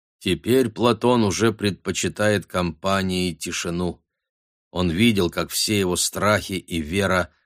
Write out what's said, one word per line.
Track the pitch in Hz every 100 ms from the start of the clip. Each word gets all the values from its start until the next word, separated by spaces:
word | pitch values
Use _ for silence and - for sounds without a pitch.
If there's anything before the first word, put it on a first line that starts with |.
| _ _
Теперь | 95 82 101 131 120
Платон | 107 117 113 120 120
уже | 104 85 113
предпочитает | 107 101 87 - - 92 82 107 101
компании | - 92 87 78 98 98 95 90 90
тишину. | 78 - 82 87 85 87 - _ _ _ _ _ _ _
Он | 90 90
видел, | 80 117 101 87
как | 90 82
все | - - 104
его | 92 87
страхи | - 92 98 104 -
и | 95 - 82
вера – | 76 95 95 92 87 _